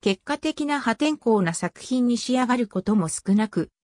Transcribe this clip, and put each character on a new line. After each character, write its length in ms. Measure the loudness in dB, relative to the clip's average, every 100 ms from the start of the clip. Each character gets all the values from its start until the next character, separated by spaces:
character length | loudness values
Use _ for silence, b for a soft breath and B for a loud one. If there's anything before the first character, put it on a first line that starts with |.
結 200 | -4 -2
果 160 | -4 -4
的 260 | -4 -4 -4
な 160 | -2
破 140 | -2 0
天 240 | 0 0
荒 200 | 2 2
な 100 | 2
作 260 | -2 -6 -8
品 280 | -4 0 2
に 100 | 0
仕 160 | 0
上 140 | 0 2
が 100 | 0
る 100 | -2
こ 140 | -2
と 140 | 0 2
も 120 | 0
少 280 | -4 0 2
な 120 | 2
く、 220 | -2 -4 _